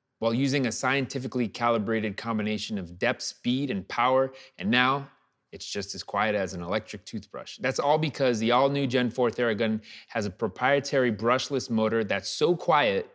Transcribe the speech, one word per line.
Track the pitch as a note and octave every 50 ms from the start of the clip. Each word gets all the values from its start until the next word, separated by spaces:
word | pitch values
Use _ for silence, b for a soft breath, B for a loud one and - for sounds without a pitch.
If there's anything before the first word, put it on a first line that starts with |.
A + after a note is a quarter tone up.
| _ _ _
while | - A2+ A2+ A2+
using | B2+ C#3 C3+ C3+ C#3+ C3
a | A2+
scientifically | A2 - - C3 C3+ C#3 C3 - - C3 B2+ A#2 - B2+ A#2+
calibrated | G2+ - - A#2+ A#2+ A#2 A2+ G#2 A2+ A2+ A2 G#2 G#2+ G2
combination | - - A#2 A2+ G#2+ G#2 G#2+ A2 G2+ - - A2 G2
of | F2+ E2 F2
depth, | F2 - A#2+ C3 -
speed, | - - - _ - A#2+ B2 C3+ C#3+ C3
and | A2+ F#2+ F#2
power. | - - - A#2+ B2+ C3 C3 C3+ C3 C3+ B B B B
And | - F2+ G#2
now, | A#2 B2 B2+ C3 C3+ C#3+ C#3 - _ _ _ _ _ _ _ _
it's | - - - -
just | - G2+ F#2+ - -
as | F2+
quiet | - - - G2+ G#2+ A2 G#2
as | G2+ F#2+ E2+ F#2+
an | F2 F2
electric | E2+ G2 A2 - - - G2+ -
toothbrush. | - - G#2+ - - - A#1+ - - - -
That's | G#2+ C3 C3
all | - - C#3+ D#3 D#3
because | D#3+ D#3+ - - C#3 B2+ A#2+ G#2+
the | A2+ A2+
all-new | A#2+ B2 C#3 C#3 C#3 C#3+ C#3
Gen | B2+ A#2+ B2+ B2 A#2
four | A#2 C3 B2 A#2
Theragun | A2 - B2 A#2 A2 G2+ A#2 A2 A2 G#2+ B B B B B
has | B - A#2 G#2
a | G#2
proprietary | F#2 - A#2 G#2 - - B2+ C3 C#3+ C#3+ C#3 - D3 C3+ B2+ B2
brushless | A2 G2+ A2 A#2 B2 C3 - - C#3+ B2+ - -
motor | A#2 A2 A2 G#2+ A2+ A#2 A2
that's | F#2+ G2 G2 - -
so | - - D3+ E3 F3+
quiet, | E3+ - - D#3+ D3 C3+ G#2+ G2 G2 - -